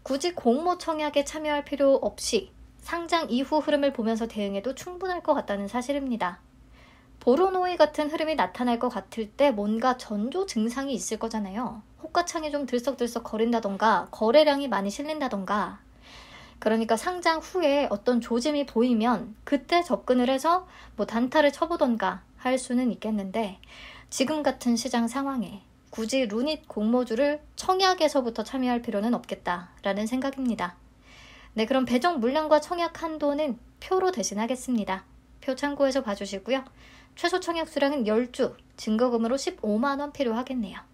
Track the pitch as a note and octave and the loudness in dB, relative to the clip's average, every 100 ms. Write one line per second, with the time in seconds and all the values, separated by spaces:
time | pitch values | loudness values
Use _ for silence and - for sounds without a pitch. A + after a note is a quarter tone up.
0 | - C#4 F4 F4+ B3 B3+ F4 F4+ - D#4 | -4 -2 -2 0 2 2 2 -2 -2 -2
1 | D4+ C#4+ C#4+ D#4 D4+ D4 C#4+ C#4+ C#4 C4+ | 0 0 -2 -4 -2 -2 -2 2 4 4
2 | G3+ - - A3+ - - - - - E4+ | 2 -4 -2 -2 -4 -20 -20 -20 -8 -6
3 | E4+ E4+ C4+ A#3+ C4+ D4+ D4 D4 C#4+ C#4 | 0 0 0 -2 2 0 2 2 2 0
4 | A3 A3+ A#3 A3 G3+ G3 A#3 C4+ F4+ F4+ | -2 -2 -4 -4 -4 -4 -6 -8 -12 -8
5 | F#4 F4 E4 C#4 G#3 G3+ G3+ B3 B3 C#4+ | -6 -4 0 0 0 -6 -4 -4 -2 -4
6 | C#4 A3+ - G#3 - - - - - - | -2 -2 -4 -6 -20 -20 -20 -20 -20 -20
7 | - - - C4+ F#4+ F#4 F4+ F4 D4+ D4+ | -20 -2 4 4 4 2 0 4 4 4
8 | D4+ D#4+ D#4 D4 F#3 - B3 A#3 B3 G#3+ | -2 0 -2 0 0 0 0 0 0 -4
9 | - - G#3 - C#4+ G#3 G#3 A3 B3+ B3 | -8 -10 -10 2 2 4 0 2 2 0
10 | - G#3 A3+ F4 F#4+ A3+ A3 B3 C#4 A3+ | -4 -4 -2 -2 -2 0 -2 -2 -4 -4
11 | - G#3+ A3+ A3 G3 G3+ B3+ A3 - - | -4 -4 -4 -4 -6 -6 -6 -8 -16 -18
12 | D#4 F4 E4+ E4+ D#4 C#4+ C#4 B3 A#3+ B3 | -4 -2 -2 -4 -4 -4 -2 -2 -2 -2
13 | A#3+ A#3+ A#3 G#3+ A3+ A#3 G#3+ G3 A3 F#3 | -4 -4 -6 -2 0 0 -2 0 2 2
14 | F3 - A3 C#4 D4+ C#4 C#4 G3 G3 G#3 | 0 -2 6 6 6 2 -2 -2 -2 -4
15 | D4 D#4 C4 G3 F#3+ G#3 F3+ G3+ - - | -6 -4 -4 -4 -2 -2 -2 -8 -20 -20
16 | - - - - - - A3 A3 A3+ A3 | -20 -20 -20 -20 -20 -4 0 0 2 0
17 | F4 F4+ F4 D#4+ - F#4 D4+ C#4+ C4+ G3+ | 0 0 0 0 -2 0 2 2 0 0
18 | - B3 A3+ A#3 D4 D4 C#4 A3 B3+ A3+ | 2 0 0 0 0 0 0 2 4 4
19 | A3+ G#3+ - - - C#4+ - F4 E4+ A#3 | 2 0 -4 -14 -2 -2 2 0 2 -2
20 | - B3+ B3 C4+ D#4+ F4+ F#4 - - - | 2 2 4 2 2 0 0 -20 -18 -6
21 | G3+ A3+ B3 D#4 D4 C#4 E4 E4+ C#4 A3 | -4 0 2 4 4 4 -2 2 2 2
22 | F#3+ F#3 - - B3+ C4 B3+ B3 B3+ F#3 | 0 -4 -14 -6 -2 -2 0 0 0 -2
23 | G#3+ G#3+ G3 G#3 G#3 F#3+ - - - - | -4 -4 -4 -4 -4 -6 -18 -20 -20 -20
24 | - - B3+ D#4 C#4+ C4 A#3+ A#3 B3+ A#3+ | -12 -2 -2 0 -2 -2 0 0 0 -2
25 | A#3 B3+ C#4 C4+ F3+ G3 - _ _ - | 0 -2 -4 -4 -6 -10 -20 _ _ -8
26 | A3 C4+ A#3 G#3+ C#4 D4+ - A3+ G#3+ B3 | -2 0 0 0 -2 -4 -8 -2 2 2
27 | A#3+ A3+ C#4+ D4 - - - F#4 F#4+ F#4 | 0 0 0 0 -8 -6 0 4 4 4
28 | D#4 C#4+ A#3+ A#3 - C4+ B3+ A#3+ A#3+ G3+ | 2 2 -2 -4 -6 -2 0 0 -2 -2
29 | A3 A#3+ - G3+ - F3 F3+ - G3+ G3 | 0 -2 -4 -8 -4 -6 -6 -6 -4 -2
30 | A3 B3+ C#4 C#4 B3+ G3 F3+ - - _ | -2 -2 -2 -2 -2 -2 -4 -8 -20 _
31 | - - - - - G#3+ A3 C4 A#3+ B3 | -20 -20 -20 -20 -8 -2 2 2 2 2
32 | F4 D#4+ A3+ D4 D#4 D4+ D4+ F4 E4 E4 | 2 2 0 0 4 4 4 -2 -2 -4
33 | E4 D#4 D4 C#4+ D4+ A3 - _ - F#4+ | -6 0 0 0 -2 -4 -12 _ 0 2
34 | F#4 F4 F#3+ G#3 A#3 C4 - A#3+ G3 F#3+ | 2 0 -4 -2 -2 -4 -2 -2 0 -4
35 | - - _ - - C4 C#4+ C#4+ C#4 C4 | -8 -20 _ -8 -6 -2 -2 2 2 2
36 | A3+ G3+ G3 G3 A3 C4 B3+ - - - | -2 -4 -6 -8 -2 -4 -4 -20 -20 -20
37 | - - F4 F#4 F#4 E4 D#4+ C#4+ C#4 D4 | -20 -4 0 0 0 -4 -2 2 2 2
38 | G#3 A3 B3 - A3 - - - - A3 | 2 2 0 -2 -2 -2 -20 -10 -2 2
39 | B3 A#3 A3+ C4+ F#4 F#4 G#3+ G#3 C#4 C#4 | 2 2 0 0 -4 -4 -2 0 0 -2
40 | D4 C#4+ B3 A3 B3+ C4 G3 - - | -4 -2 -2 -2 -4 -4 -6 -8 -16